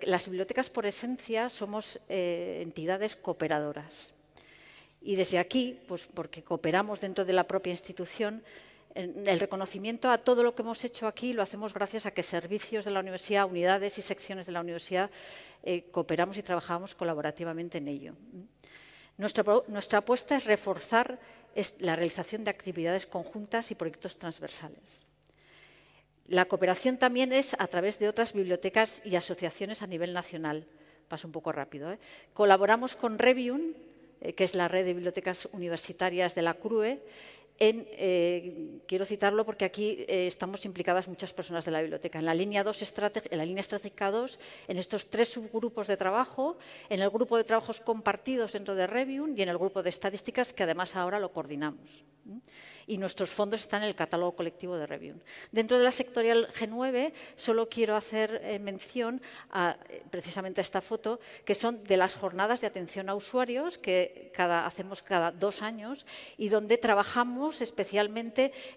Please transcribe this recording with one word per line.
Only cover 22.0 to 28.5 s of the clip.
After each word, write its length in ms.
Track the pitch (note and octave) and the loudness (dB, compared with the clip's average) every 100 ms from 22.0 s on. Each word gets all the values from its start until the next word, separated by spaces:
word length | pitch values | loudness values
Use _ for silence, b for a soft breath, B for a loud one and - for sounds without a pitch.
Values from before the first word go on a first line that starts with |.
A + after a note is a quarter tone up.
| E3+ - F3 G#3+ | 0 -2 -6 -4
de 100 | G#3+ | -4
actividades 520 | G3 F#3+ F3 E3 F#3 | -4 -6 -2 0 0
conjuntas 680 | - F#3 E3+ G#3+ G#3 A#3 A#3 | -2 -8 -8 -10 -4 -4 -4
y 40 | |
proyectos 420 | G#3+ E3 D#3 F#3 - | -6 -6 -6 -12 -10
transversales. 840 | E3+ - D3 - D#3 - - - _ _ _ b b b b b b b b _ - | -10 -8 -10 -12 -14 -16 -20 -20 _ _ _ b b b b b b b b _ 0
La 180 | F3+ F3+ | 2 4
cooperación 520 | F#3 F#3 F#3 B3+ B3+ | 4 2 4 0 2
también 340 | B3+ B3 B3+ | 2 4 2
es 220 | B3+ C4+ - | 2 2 -2
a 120 | F#3+ | 0
través 320 | F3+ F#3+ G#3+ | 0 0 2
de 80 | G#3 | 0
otras 240 | G#3+ A3+ | 2 0
bibliotecas 680 | G#3 F#3 | 0 0